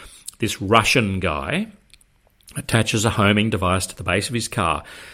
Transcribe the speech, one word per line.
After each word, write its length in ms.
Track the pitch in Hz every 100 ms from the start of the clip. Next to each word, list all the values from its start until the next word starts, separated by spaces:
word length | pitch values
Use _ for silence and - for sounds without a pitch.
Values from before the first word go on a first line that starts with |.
| - - - -
This 240 | 107 -
Russian 580 | 95 113 107 131 104 95
guy 480 | 87 73 71 165 220 - _ - _ _ _ _ - 135
attaches 480 | - 113 110 113
a 60 | 110
homing 400 | 104 101 104 110
device 360 | 101 90 92 -
to 100 | -
the 80 |
base 240 | 90 92 -
of 60 |
his 140 | 80 -
car. 340 | - 85 76 - - -